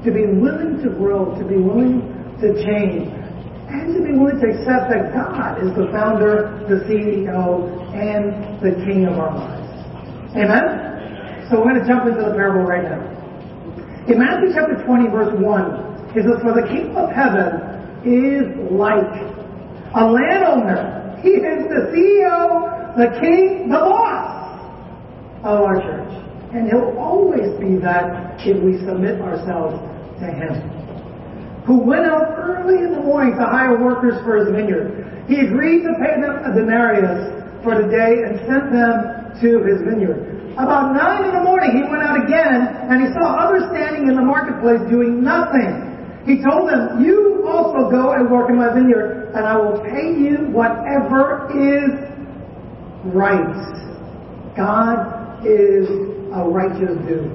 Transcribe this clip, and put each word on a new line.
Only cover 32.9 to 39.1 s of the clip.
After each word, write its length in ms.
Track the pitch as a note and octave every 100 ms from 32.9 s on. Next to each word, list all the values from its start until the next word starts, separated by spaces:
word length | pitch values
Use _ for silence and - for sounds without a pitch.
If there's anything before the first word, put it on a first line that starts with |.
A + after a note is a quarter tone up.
the 80 | D4
morning 340 | C#4+ C#4+ C4 -
to 60 |
hire 320 | A#3 B3 B3+ A#3
workers 380 | B3 A#3+ B3 -
for 160 | A3+ G#3+
his 120 | G3
vineyard. 580 | G3 G#3 E3+ - - - - -
He 120 | C#4
agreed 400 | C4 A#3+ D#4+ E4+
to 100 | E4 E4
pay 260 | B3+ -
them 240 | C#4+ C4+ C4
a 80 |
denarius 800 | G#3 A3 A3+ A#3 G3+ F#3 - - - - -
for 120 | A#3 G#3+
the 120 | G#3
day 320 | A3+ A3+ A#3
and 160 | A3 G3+ A#3
sent 240 | C4+ C#4
them 600 | A#3+ A#3 A3+ -